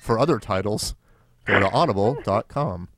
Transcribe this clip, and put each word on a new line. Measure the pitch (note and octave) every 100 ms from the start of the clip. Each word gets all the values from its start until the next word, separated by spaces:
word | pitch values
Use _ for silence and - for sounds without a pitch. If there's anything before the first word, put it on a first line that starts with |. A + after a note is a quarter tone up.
For | - A2+
other | D3 C3
titles, | - F#2+ G2+ G#2+ - - _ _ _ _
go | - G#2
to | G2
audible | A#2+ E3 G2 G2+ C#3
dot | - G2+ -
com. | - C#3+ F2 F3